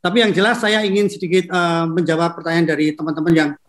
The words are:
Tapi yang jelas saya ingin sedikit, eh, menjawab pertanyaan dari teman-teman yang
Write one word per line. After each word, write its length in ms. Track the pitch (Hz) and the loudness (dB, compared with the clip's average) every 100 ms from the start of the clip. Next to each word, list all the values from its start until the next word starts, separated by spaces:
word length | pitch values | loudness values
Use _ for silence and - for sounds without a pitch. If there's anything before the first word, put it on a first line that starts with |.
Tapi 240 | 180 214 | 0 2
yang 80 | 220 | 2
jelas 260 | 175 208 240 | 2 0 0
saya 220 | 220 214 | 0 0
ingin 240 | 214 196 202 | 0 0 0
sedikit, 400 | 196 175 185 180 | -2 -2 -2 0
eh, 320 | 180 175 165 165 | -2 0 0 -2
menjawab 480 | 165 160 160 170 | -2 0 0 0
pertanyaan 320 | 170 165 165 165 | -2 -2 0 0
dari 240 | 151 151 156 | 0 -2 -2
teman-teman 360 | 156 151 160 160 | -6 -4 2 2
yang 140 | 147 147 | 2 -4